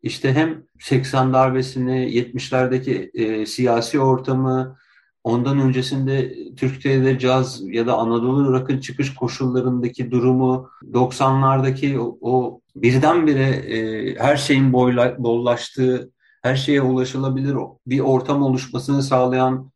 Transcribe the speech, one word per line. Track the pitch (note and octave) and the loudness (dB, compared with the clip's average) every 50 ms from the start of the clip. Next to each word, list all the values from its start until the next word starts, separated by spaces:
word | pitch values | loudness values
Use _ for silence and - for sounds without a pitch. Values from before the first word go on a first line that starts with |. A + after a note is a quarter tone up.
| - | -8
işte | B2 - - - C3+ C3 | -10 -10 -4 -2 0 2
hem | D3 D#3+ E3 D#3 - - _ _ _ | 2 0 0 -2 -8 -14 _ _ _
seksen | - - C#3 C3 C3+ - - C3+ C3 C3 B2+ | -4 0 0 0 0 0 0 0 2 2 4
darbesini, | C3 C3 C3 B2+ C3 B2+ C3 - C3 B2+ B2+ C3 C3 B2+ B2 - | 4 4 4 2 0 -2 -2 -4 -4 -2 -2 -2 -2 -2 0 0
yetmişlerdeki, | A#2+ A#2+ - - B2+ - - - B2+ B2+ B2 B2+ C3 C3 C3+ A#2+ F#2+ F#2 - _ | -2 -2 -2 -6 -10 -8 -2 0 0 0 2 0 -2 -2 -2 -4 -4 -4 -8 _
e, | A#2 A2+ G#2+ A2 G#2+ G#2+ | -4 -2 -2 -2 -4 -6
siyasi | G#2+ - - B2 B2+ A#2+ A#2 A#2 - - C#3+ | -6 -4 -2 0 2 2 2 0 0 0 0
ortamı, | C3+ C3+ C3 B2+ - - C3+ C3 C3 C3 C3 C3 C3 C3 - _ _ _ _ _ _ _ _ _ _ | 2 2 2 2 0 -2 -2 0 0 0 0 -2 -4 -6 -10 _ _ _ _ _ _ _ _ _ _
ondan | A#2 A2+ A#2+ B2 C3+ C#3 C#3+ | -2 -2 0 0 0 0 2
öncesinde | C3+ C3 B2+ B2+ B2+ - C#3+ C3+ C3+ C3 C3+ C3+ C3 - - - - - C3 | 2 2 2 0 -2 -4 -4 -4 -2 -2 0 -2 -2 -4 -6 -12 -14 -16 -8
Türkiye'de | - - C3 C3+ - - C#3 C3+ C3+ C3 C3 C3+ B2+ | -4 -4 -4 -4 -4 -2 0 2 2 4 2 2 2
caz | B2+ B2+ B2+ C3 B2+ A#2+ - - F#2+ | 2 2 2 2 2 -2 -4 -10 -12
ya | F#2+ F#2+ A2+ A#2 | -6 -2 -2 0
da | A#2+ A#2+ G#2+ | 0 0 0
Anadolu | A#2 A2+ A#2 A#2 A2+ B2+ C3 C#3+ C#3+ C3+ B2+ | 0 0 0 0 0 0 0 2 2 2 2
rock'ın | C3 C3 - C#3 B2+ | 0 0 -2 -4 -4
çıkış | - - - - C#3+ C3+ - | -4 -8 -6 -4 -6 -6 -4
koşullarındaki | - B2+ A#2 - - C3+ B2+ B2 B2+ A#2+ B2+ B2+ B2 B2 A#2 - - B2+ A#2 | -6 -6 -6 -4 -4 -4 -2 -2 0 0 0 -2 -2 -2 -4 -6 -6 -8 -2
durumu, | A#2+ B2 A#2 B2+ B2+ B2+ C3 B2+ B2+ B2+ C3 - _ _ - - - | -2 2 2 4 2 4 2 2 0 -2 -4 -10 _ _ -20 -4 0
doksanlardaki | A#2+ B2+ B2+ - - C#3 C3 C3+ C3+ C3+ C3+ C3+ C3+ C3 C3+ C3 - C#3+ C#3 C#3 B2 | 0 0 0 0 0 0 2 2 4 4 4 2 2 2 0 -2 0 -2 -2 -2 -2
o, | A#2 A#2+ - - | -4 -4 -6 -8
o | - A#2 B2+ B2+ B2+ A#2 - - _ _ _ | -4 0 0 0 0 -2 -6 -12 _ _ _
birdenbire, | F#2 G2+ A#2+ B2+ C3 C#3 D3+ E3 F3 D#3+ D3+ C#3+ C3+ C3+ C3+ | 0 2 2 4 4 4 4 4 4 4 2 2 2 2 0
e, | B2+ - - - A2 A2+ A2 A2 A2 G#2+ G#2+ - - - | 0 -2 -4 -6 -6 -4 -4 -4 -6 -6 -6 -6 -6 -2
her | A2+ C#3 D3 | 0 0 2
şeyin | C#3+ C#3 - D3 C3+ C3+ C3+ B2+ | 0 2 2 2 4 4 4 4
boyla-, | B2+ B2 B2 B2 B2 A#2+ B2 B2 - | 4 4 4 4 2 2 0 0 -2
bollaştığı, | A#2+ A#2 A#2 A#2+ A#2+ B2 A#2+ A#2+ - - - - C3 B2+ B2+ B2 - - _ _ _ _ _ _ _ | -2 0 0 0 2 0 -2 -2 -4 -12 -4 -2 0 0 0 0 -4 -10 _ _ _ _ _ _ _
her | B2 C3+ | -2 -2
şeye | C3+ C3+ - D3 C#3 C3+ | 0 0 2 2 2 2
ulaşılabilir | B2+ B2+ B2+ B2+ B2+ - C3 C3+ C3+ C3 C3+ C3+ C#3 C#3 | 2 2 0 -2 -2 -4 -4 -4 -2 -2 -2 -2 -2 -2
o-, | C3+ - - - _ _ | -4 -6 -8 -12 _ _
bir | B2+ B2+ C#3 | -4 -2 0
ortam | B2+ B2+ C3 C3 C3 - D3 C#3 C#3 | 2 2 2 2 2 0 0 0 2
oluşmasını | C3+ B2+ B2+ - - - C#3 C3+ - C#3 C#3 C3+ | 2 0 -2 -2 -6 -8 -8 -4 -2 0 0 0
sağlayan | - C3+ B2+ B2+ B2+ B2+ B2+ B2+ C3 C3 C3 C3 - _ | 2 2 2 2 2 2 2 2 0 0 -2 -8 -12 _